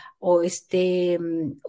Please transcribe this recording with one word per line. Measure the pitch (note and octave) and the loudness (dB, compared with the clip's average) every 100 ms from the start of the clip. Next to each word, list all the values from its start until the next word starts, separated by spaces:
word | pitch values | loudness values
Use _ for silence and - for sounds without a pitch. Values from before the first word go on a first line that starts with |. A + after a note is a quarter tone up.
| - _ | -20 _
o | F#3 F3 | 2 2
esté, | F3 - - F#3 F#3 F3+ F3+ F3 | 2 -4 -4 0 2 2 0 0
mm, | E3+ E3 D#3 - | -2 -4 -4 -8